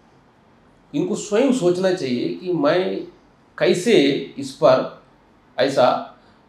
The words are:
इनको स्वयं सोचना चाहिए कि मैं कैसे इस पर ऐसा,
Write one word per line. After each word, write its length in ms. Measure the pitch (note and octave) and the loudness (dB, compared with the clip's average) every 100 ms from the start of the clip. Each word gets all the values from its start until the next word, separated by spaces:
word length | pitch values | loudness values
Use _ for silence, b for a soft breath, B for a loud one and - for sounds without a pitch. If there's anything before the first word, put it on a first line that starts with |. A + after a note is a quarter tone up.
| _ _ _ _ _ _ _ _ _ D3+ | _ _ _ _ _ _ _ _ _ -6
इनको 200 | F3+ G3+ | -4 -6
स्वयं 360 | - G#3 C4+ | -4 0 2
सोचना 420 | - F3 F3+ F#3 | 2 0 0 0
चाहिए 360 | F3 C3 A#2+ E3+ | -2 -4 -4 -4
कि 240 | F3 F3+ | -6 -4
मैं 500 | E3 C#3+ F3 G3 G3 - - _ _ _ - | -2 0 0 -2 -6 -10 -18 _ _ _ -2
कैसे 440 | D#3+ F#3 A#3+ F#3 C#3 C#3 - - | 0 0 2 4 4 0 -6 -12
इस 140 | - | -14
पर 520 | - D3 B2+ - - _ _ _ _ _ - | 0 4 4 0 -12 _ _ _ _ _ -4
ऐसा, 580 | C3+ C3+ B2+ - - - b b | -2 2 2 2 -6 -18 b b